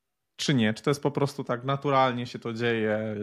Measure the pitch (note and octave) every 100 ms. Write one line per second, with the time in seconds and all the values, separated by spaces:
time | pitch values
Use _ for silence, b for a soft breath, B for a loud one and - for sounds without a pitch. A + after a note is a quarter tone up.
0 | _ _ _ - - C3+ G#2+ A2 - C#3+
1 | C#3+ C#3+ C#3 - C3 A#2+ C3 C#3 C#3+ C3+
2 | C3 A#2+ A#2+ A#2 A#2 A2+ A#2+ A2+ G#2+ G#2+
3 | A2 G#2